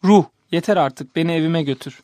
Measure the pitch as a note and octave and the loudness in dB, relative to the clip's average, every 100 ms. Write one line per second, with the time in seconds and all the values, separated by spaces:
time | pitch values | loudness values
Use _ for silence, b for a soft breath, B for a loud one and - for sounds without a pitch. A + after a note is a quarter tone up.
0 | F#3 G3+ E3 _ _ E3+ E3+ G3 C#3+ C3 | 6 4 4 _ _ -6 -2 0 0 -4
1 | C3+ - E3 E3 D#3+ E3 C#3+ C3 - - | -10 -4 -2 -2 -2 -2 -4 -6 -10 -18